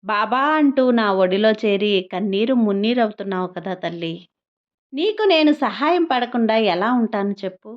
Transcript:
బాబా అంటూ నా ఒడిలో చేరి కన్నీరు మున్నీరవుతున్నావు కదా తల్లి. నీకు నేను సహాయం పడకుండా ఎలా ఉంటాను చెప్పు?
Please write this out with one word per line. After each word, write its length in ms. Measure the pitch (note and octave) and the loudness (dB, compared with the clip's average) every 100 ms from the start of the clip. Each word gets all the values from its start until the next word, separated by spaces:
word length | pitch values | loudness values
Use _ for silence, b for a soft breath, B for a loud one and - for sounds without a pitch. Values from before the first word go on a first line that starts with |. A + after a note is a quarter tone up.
బాబా 380 | G#3+ G#3 G#3+ B3 C#4+ | -2 -2 0 0 0
అంటూ 300 | D#4 D4 C4 B3+ | 2 2 4 2
నా 160 | A#3 G#3 | 2 2
ఒడిలో 380 | F#3+ F#3 G3 G#3+ | 2 2 4 2
చేరి 400 | A3 A3 G3 G#3 G3 F#3 | 2 0 0 2 0 -2
కన్నీరు 440 | F3+ G#3 F#3+ A#3 B3+ | -6 -2 -2 0 2
మున్నీరవుతున్నావు 920 | G#3+ G3 G#3+ A#3+ A3 G#3 G3 F#3 F3+ | 2 0 0 0 0 -2 -6 -4 -4
కదా 260 | F3+ F3+ | -8 -8
తల్లి. 400 | F3+ E3+ E3+ E3 E3+ F3+ _ _ _ _ _ _ | -8 -8 -8 -8 -10 -16 _ _ _ _ _ _
నీకు 300 | C4+ G4 G#4+ G#4 | -4 -4 0 2
నేను 280 | D#4+ D4+ | 4 4
సహాయం 520 | D4 B3 G3 D4 F4+ E4 | 2 -2 -2 0 0 0
పడకుండా 520 | B3+ A#3+ B3 A3 A3 G#3+ | 0 -2 0 2 2 2
ఎలా 240 | F3+ G#3+ | 0 0
ఉంటాను 420 | B3 A3 G#3+ G3+ G3 | 0 0 -2 -4 -6
చెప్పు? 320 | F#3+ F#3 G#3+ | -10 -12 -20